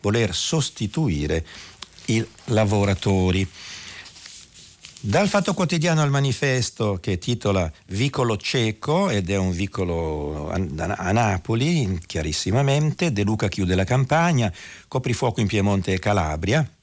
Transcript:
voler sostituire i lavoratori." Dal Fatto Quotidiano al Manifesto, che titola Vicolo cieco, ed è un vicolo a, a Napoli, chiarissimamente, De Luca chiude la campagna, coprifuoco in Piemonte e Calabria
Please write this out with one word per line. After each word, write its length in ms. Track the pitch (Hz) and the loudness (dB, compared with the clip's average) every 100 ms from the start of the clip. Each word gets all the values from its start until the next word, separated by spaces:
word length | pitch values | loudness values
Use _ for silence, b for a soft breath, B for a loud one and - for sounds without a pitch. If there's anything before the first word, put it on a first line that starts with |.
voler 320 | 101 117 107 | 2 2 0
sostituire 1120 | 82 - 160 - - - - 147 76 73 82 - B B B B - - | 0 0 0 -2 -4 -4 0 0 0 0 0 -2 B B B B -10 0
i 200 | 110 110 - - | 0 0 -10 0
lavoratori." 1000 | 110 104 104 101 95 - 95 92 92 92 B B B B B B - - - - - - - - - | 2 4 4 2 2 2 4 4 2 -2 B B B B B B -18 -18 -18 -20 -20 -20 -20 -18 -8
Dal 320 | 104 131 202 | 0 2 4
Fatto 240 | 104 - | 2 0
Quotidiano 480 | 180 175 170 170 160 | 0 0 2 2 2
al 80 | 147 | 4
Manifesto, 880 | 139 139 123 143 127 113 - 107 95 | 2 2 0 2 2 0 -2 -2 -2
che 200 | - 90 | -2 -2
titola 520 | - 117 107 98 82 B - | -2 -2 0 0 0 B -10
Vicolo 480 | 95 139 - 120 104 | -2 -2 0 0 0
cieco, 760 | - 139 110 107 - 165 196 | -2 0 0 -2 0 2 2
ed 180 | 104 90 | 0 0
è 60 | 98 | 0
un 160 | 92 | 0
vicolo 1000 | 87 98 - 90 85 80 76 73 76 76 | 0 -4 -2 -2 -2 -2 -4 -4 -6 -4
a, 60 | 90 | -4
a 560 | 92 76 85 - 92 | -4 -4 -4 -4 0
Napoli, 880 | 110 110 90 - 113 147 170 104 90 - | 2 2 0 -2 0 2 2 0 -2 -4
chiarissimamente, 1040 | - 78 76 95 117 139 139 151 - 170 | -4 -4 -2 0 2 2 2 2 0 -2
De 80 | 104 | 0
Luca 260 | 101 107 104 | 0 0 -2
chiude 280 | - 92 92 | 0 0 2
la 80 | |
campagna, 680 | 95 127 131 156 170 143 107 B B B B | 2 2 2 2 4 2 0 B B B B
coprifuoco 540 | 131 131 113 127 117 | -4 -2 0 0 0
in 60 | 101 | 0
Piemonte 460 | 104 98 98 92 | 2 2 2 0
e 60 | 92 | 0
Calabria 680 | 104 101 78 78 92 143 139 _ | 2 2 2 -2 0 2 0 _